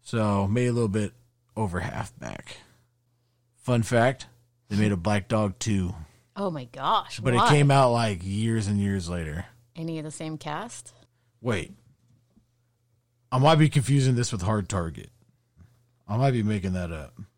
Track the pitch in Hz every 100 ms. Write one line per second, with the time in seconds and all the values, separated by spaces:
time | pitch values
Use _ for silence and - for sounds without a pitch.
0 | - 113 107 101 95 113 123 120 113 104
1 | 101 _ _ _ _ - 107 85 - -
2 | - - 60 50 - - _ _ _ _
3 | _ _ _ _ _ _ - 120 110 120
4 | 117 135 - _ _ _ _ 104 104 98
5 | 87 104 92 110 104 92 - 101 90 -
6 | 78 _ _ - 196 156 123 127 139 208
7 | - - 120 123 240 147 143 139 127 117
8 | 117 92 92 101 113 113 104 101 101 98
9 | 85 87 80 76 - _ _ - 165 160
10 | 156 - 156 156 156 151 233 - - _
11 | _ _ _ _ 123 104 78 - _ _
12 | _ _ _ _ _ _ _ _ _ _
13 | _ _ _ 127 143 160 151 147 117 139
14 | 131 123 117 110 90 107 92 95 82 76
15 | - _ _ _ _ _ - _ _ _
16 | - 107 139 123 107 107 92 92 87 80
17 | 67 - -